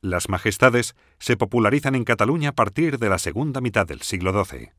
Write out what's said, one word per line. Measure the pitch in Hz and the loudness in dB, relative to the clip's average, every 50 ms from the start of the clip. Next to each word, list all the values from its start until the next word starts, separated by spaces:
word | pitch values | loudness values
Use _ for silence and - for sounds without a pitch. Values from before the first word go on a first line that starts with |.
Las | - 95 90 90 - - | -4 -2 -2 -2 -2 -2
majestades | 98 90 - 113 98 - - 127 117 123 120 - - _ _ _ _ _ | -4 -2 0 -2 2 6 4 6 6 4 0 -2 -8 _ _ _ _ _
se | - - 123 | -2 -2 0
popularizan | 95 123 101 - 120 110 104 123 143 143 139 135 | 0 0 0 0 2 2 4 2 2 0 0 -2
en | 131 117 | -2 0
Cataluña | 107 120 - 120 113 151 170 147 147 | 0 2 2 2 2 2 0 0 -2
a | - | 2
partir | - 113 101 98 - 160 160 139 123 | 0 0 0 2 -2 -2 0 0 0
de | 113 104 | 0 0
la | 95 - | 0 0
segunda | - - - 110 143 156 127 135 | -2 -4 -4 -4 -4 -4 -4 -4
mitad | 127 120 - 113 98 | -4 0 0 0 0
del | 82 73 69 | 0 -4 -10
siglo | - - - 95 87 95 | -8 -8 -6 -2 -2 0
doce. | 95 104 95 - - 62 58 - _ | 0 0 -2 -2 -6 -16 -16 -20 _